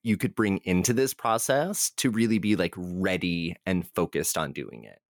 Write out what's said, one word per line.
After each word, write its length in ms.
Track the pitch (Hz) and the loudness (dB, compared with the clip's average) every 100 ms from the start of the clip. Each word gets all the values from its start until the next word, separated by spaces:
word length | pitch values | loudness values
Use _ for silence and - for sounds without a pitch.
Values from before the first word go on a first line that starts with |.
you 120 | 113 101 | 0 0
could 180 | 98 - | 0 2
bring 220 | 107 95 | 2 2
into 340 | - 90 90 | 2 2 4
this 200 | 120 131 | 2 0
process 800 | - 120 113 - 135 175 202 - - | 0 0 0 2 0 0 -2 -4 0
to 120 | 131 | 0
really 300 | 113 113 110 | 2 2 2
be, 160 | 104 101 | 2 2
like, 180 | 87 - | 0 -4
ready 800 | 90 90 95 92 90 85 85 87 - | -8 -2 0 0 0 -2 -4 -6 -2
and 220 | 92 85 | -2 -2
focused 500 | - 85 78 71 - | -2 -2 -2 -2 -2
on 160 | 76 | -4
doing 320 | 69 55 57 53 | -6 -12 -14 -18
it. 140 | 50 _ | -20 _